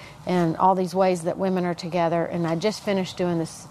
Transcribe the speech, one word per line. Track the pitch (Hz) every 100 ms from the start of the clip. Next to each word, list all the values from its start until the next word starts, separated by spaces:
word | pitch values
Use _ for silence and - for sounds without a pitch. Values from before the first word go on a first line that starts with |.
| - - -
and | 180 165 -
all | 185
these | 190 185 180
ways | 190 180
that | 165 -
women | 190 185
are | 180 170
together. | 175 175 165 170 165
And | 175 165
I | 165
just | 202 -
finished | - 196 185 -
doing | 180 170
this | 160 - -